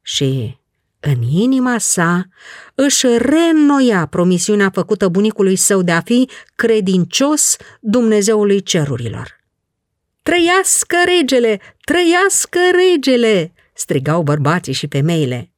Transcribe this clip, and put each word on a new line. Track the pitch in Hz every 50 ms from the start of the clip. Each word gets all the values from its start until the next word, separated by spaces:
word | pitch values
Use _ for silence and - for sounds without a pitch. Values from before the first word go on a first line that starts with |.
Și | _ - - - 143 135 135 131 120 139 139 _ _ _ _ _ _ _ _ _
în | - 147 139 123
inima | 117 123 147 180 226 254 269 262 247 254 240
sa | 214 - - - 196 170 170 175 180 190 - _ _ - - - - - - _
își | - 269 285 - - - 254 233
reînnoia | 233 240 247 302 320 339 330 320 311 294 285 285 277 262 240 208 185 160
promisiunea | 147 - 190 175 180 180 175 - - 208 208 196 190
făcută | 190 196 175 - 220 - 208
bunicului | 180 165 196 208 220 208 - 196 190 190
său | 180 - - 202 190
de | 185 175
a | 170 170
fi | 170 - 240 247 262 - - - - _ _
credincios | - - 226 220 214 190 190 185 185 170 170 - - 269 285 311 294 - - - - - - - _
Dumnezeului | - 220 202 247 233 220 220 214 196 220 220 214 208 202 196 202 196
cerurilor. | - - 170 147 131 131 113 120 110 - 62 - - - _ _ _ _ _ _ _ _ _ _ _ _ _ _ _ _ _
„Trăiască | _ - 349 349 339 339 359 381 381 - - - - _ 339 349 349
regele! | 349 359 349 294 254 269 247 240 226 214 196 - - _ _ _
Trăiască | - 294 349 359 330 339 359 392 381 - - - - - 349 359 359
regele!” | 359 359 370 370 359 294 262 269 254 240 233 220 214 180 156 170 _ _ _ _ _
strigau | - - - 170 143 131 147 156 175 156
bărbații | 139 147 151 131 143 165 180 - - 131
și | - -
femeile. | 143 - 139 143 165 175 160 147 123 123 123 - _ _